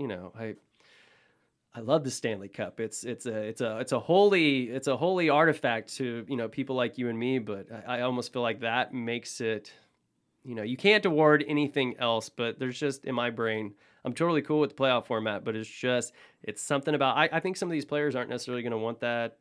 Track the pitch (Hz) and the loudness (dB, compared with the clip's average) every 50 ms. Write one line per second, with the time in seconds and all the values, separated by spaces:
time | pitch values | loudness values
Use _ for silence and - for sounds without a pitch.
0 | 143 120 98 90 92 90 - 113 113 110 - - _ _ _ _ _ _ _ _ | -8 -6 -6 -8 -10 -12 -12 -10 -10 -10 -10 -12 _ _ _ _ _ _ _ _
1 | _ _ _ _ _ _ _ _ _ _ _ _ _ _ - 120 110 120 151 160 | _ _ _ _ _ _ _ _ _ _ _ _ _ _ -16 -10 -2 0 0 2
2 | 139 131 120 - - 117 107 95 98 101 - - 104 87 - - 113 107 - - | 2 -2 -6 -4 -4 -4 -4 -4 -8 -12 -8 -8 -8 -8 -6 -6 -8 -6 -6 -8
3 | - 120 117 - - 123 110 110 107 107 113 - 123 113 107 113 127 - 139 120 | -8 -8 -8 -6 -6 -6 -6 -4 -6 -6 -6 -4 -4 -4 -4 -4 -4 -2 -2 -2
4 | - - 170 190 208 208 196 180 160 147 139 131 127 110 123 135 - 147 131 - | 2 4 6 6 8 8 6 6 6 4 4 2 0 -2 -4 -4 -2 0 0 2
5 | 151 180 190 180 170 151 143 147 165 160 143 - - 127 117 113 107 - - - | 2 0 2 2 4 4 6 6 6 6 4 2 0 0 0 0 -4 -8 -8 -6
6 | 131 123 117 117 110 120 139 120 113 110 - - 127 127 131 127 123 113 - 127 | -4 -4 -4 -6 -6 -4 -4 -4 -4 -4 -4 -6 -6 -2 0 0 0 -2 -2 -2
7 | 123 120 117 113 120 127 131 127 107 107 101 98 95 - 117 110 - 120 123 120 | -4 -2 -2 -2 0 0 0 0 0 -2 -6 -8 -10 -12 -16 -14 -8 -6 -4 -2
8 | 123 127 127 123 120 - - 127 120 117 110 101 113 113 113 123 117 - - 127 | 0 0 0 -2 -4 -4 -4 -2 0 0 -2 -2 -2 0 0 0 0 0 -4 -6
9 | 117 117 120 120 - - - - 123 110 110 104 - - - - _ _ _ _ | -4 -4 -4 -4 -6 -10 -8 -4 -2 -2 -2 -2 -6 -10 -20 -20 _ _ _ _
10 | _ _ _ _ _ _ _ _ _ 131 117 113 104 117 123 - - 202 214 214 | _ _ _ _ _ _ _ _ _ -10 -8 -6 -4 -4 -4 2 6 6 6 6
11 | 202 190 156 151 156 151 151 151 147 151 151 147 147 - - 143 131 123 - - | 6 4 4 6 8 8 8 8 6 2 2 2 2 2 2 0 0 0 -2 0
12 | 127 117 113 110 - - - - 120 117 - - 131 127 123 - 151 139 135 - | 0 2 2 0 -2 -4 -6 -4 -4 -4 -2 -4 -6 -6 -4 -2 -2 -4 -4 -4
13 | - 135 127 120 120 120 117 113 117 110 110 110 107 104 - _ _ _ _ _ | -6 -4 -2 -2 -2 -2 -2 -2 -2 0 0 -2 -4 -6 -10 _ _ _ _ _
14 | - 131 120 - 165 175 165 147 151 - 156 151 151 147 - - 135 131 123 120 | -8 -8 -2 0 0 2 2 0 0 2 2 2 2 0 0 0 2 2 2 2
15 | 110 - 120 110 110 110 104 98 - 113 110 110 110 - - - - 127 123 123 | 0 0 -2 -2 0 -2 -2 -2 -4 -4 -6 -6 -6 -8 -10 -4 -2 0 0 0
16 | 117 - - - - - _ _ - 110 104 - - - 147 139 143 156 151 135 | -2 -4 -10 -20 -20 -20 _ _ -12 -10 -10 -10 -4 -2 -2 -2 0 0 0 2
17 | 139 131 117 143 156 165 160 165 156 185 185 - 190 175 165 147 131 - 147 147 | 2 2 4 2 2 2 0 -2 -2 -4 -4 -4 -4 -4 -4 -4 -4 -4 -2 -2
18 | 147 147 123 127 123 117 123 120 - 127 123 123 117 120 117 110 110 113 117 113 | -2 0 -2 -2 -4 -4 -6 -8 -6 -6 -6 -4 -4 -4 -2 -2 -2 -4 -4 -4
19 | 120 120 120 117 117 117 117 _ | -4 -2 -2 -2 -2 -4 -6 _